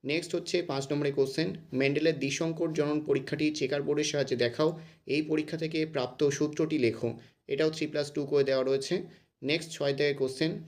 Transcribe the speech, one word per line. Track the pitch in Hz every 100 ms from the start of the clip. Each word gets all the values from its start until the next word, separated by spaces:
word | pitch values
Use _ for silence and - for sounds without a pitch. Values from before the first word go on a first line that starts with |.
নেক্সট | 135 160 160 170
হচ্ছে | 175 180
পাঁচ | 170 139 139
নম্বরের | 147 143
কোশ্চেন, | 143 135 - 180 - -
"মেন্ডেলের | 127 139 143 160 143
দ্বিসংকর | 139 - 165 165 165
জনন | 156 147 151
পরীক্ষাটি | 151 139 135 151 151
চেকার | 151 135 143
বোর্ডের | 147 151 151
সাহায্যে | 147 131 120
দেখাও। | 120 123 160 160 - - -
এই | 147
পরীক্ষা | 156 156 156 160
থেকে | 160 160 156
প্রাপ্ত | 143 127 - 143
সূত্রটি | 143 151 151 156 151
লেখো।" | 117 110 117 117 - _ -
এটাও | 139 156
থ্রি | 156 151
প্লাস | 151 143
টু | 151 143
করে | 147
দেওয়া | 135 131
রয়েছে। | 131 135 - 180 - - _ _
নেক্সট, | 135 160 160
ছয় | - 143
দাগের | 139 147 143
কোশ্চেন, | 131 - 160 202